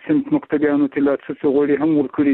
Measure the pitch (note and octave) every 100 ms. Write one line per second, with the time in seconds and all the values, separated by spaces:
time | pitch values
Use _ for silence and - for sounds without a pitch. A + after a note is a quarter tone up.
0 | - D3+ C3+ D3 - D3+ D3 C#3+ C#3+ D3
1 | C#3+ C#3 - C#3+ D3+ C3+ D3 C#3+ D#3 D3+
2 | C3+ - C#3+